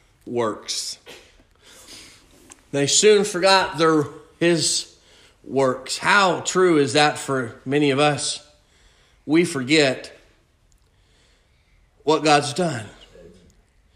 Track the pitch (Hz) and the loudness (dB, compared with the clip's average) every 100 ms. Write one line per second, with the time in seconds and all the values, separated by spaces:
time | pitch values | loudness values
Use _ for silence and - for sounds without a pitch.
0 | _ _ - 120 113 101 - - - - | _ _ -10 -4 -4 -6 -10 -10 -10 -14
1 | - - - _ _ _ _ - - - | -18 -20 -20 _ _ _ _ -20 -20 -20
2 | - - _ _ - - _ 143 143 - | -20 -20 _ _ -20 -20 _ -4 0 4
3 | 208 208 196 175 190 190 165 143 165 160 | 4 4 2 0 4 4 2 0 2 2
4 | 143 - - - 170 165 - - - _ | 0 -8 -20 -2 0 0 -2 -4 -8 _
5 | _ _ _ _ - 131 135 127 - - | _ _ _ _ -6 -2 0 -2 -8 -6
6 | 165 202 190 143 117 185 185 156 139 143 | 0 2 2 0 -2 0 2 2 2 2
7 | 147 143 - 135 113 - 131 143 147 139 | 0 0 -6 -6 -6 -10 -4 0 2 2
8 | 147 139 - - - _ _ _ _ _ | 0 0 -6 -10 -14 _ _ _ _ _
9 | _ _ - 165 170 143 123 156 139 127 | _ _ -2 0 0 -2 -2 0 0 -2
10 | - - _ _ _ _ _ _ _ _ | -10 -20 _ _ _ _ _ _ _ _
11 | _ _ _ _ _ _ _ _ _ _ | _ _ _ _ _ _ _ _ _ _
12 | 143 151 151 147 143 - 135 123 104 - | -2 0 2 2 0 -4 -4 -6 -12 -20
13 | - - - - _ _ _ _ _ | -20 -20 -20 -20 _ _ _ _ _